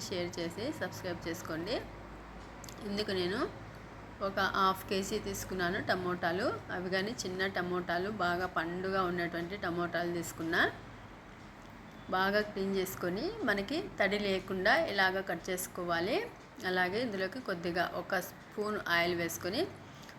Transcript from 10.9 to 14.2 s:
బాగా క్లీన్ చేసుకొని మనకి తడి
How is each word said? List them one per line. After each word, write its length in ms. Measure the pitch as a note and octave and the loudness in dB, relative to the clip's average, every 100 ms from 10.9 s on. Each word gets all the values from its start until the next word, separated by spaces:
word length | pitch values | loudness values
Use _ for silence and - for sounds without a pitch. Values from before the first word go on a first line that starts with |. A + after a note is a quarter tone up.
| - - - - - - - - - - - - | -14 -14 -16 -16 -16 -16 -16 -16 -16 -16 -14 -2
బాగా 280 | F#3 F#3+ G#3 G#3 | 2 4 4 2
క్లీన్ 260 | G3+ G3 F#3+ | 0 2 2
చేసుకొని 460 | F#3 - F3+ F#3+ E4+ A4+ B3 | 0 0 -2 0 -2 0 2
మనకి 300 | G3+ G3 D4+ - - | 2 2 -2 -2 2
తడి 180 | G3 G#3 | 4 4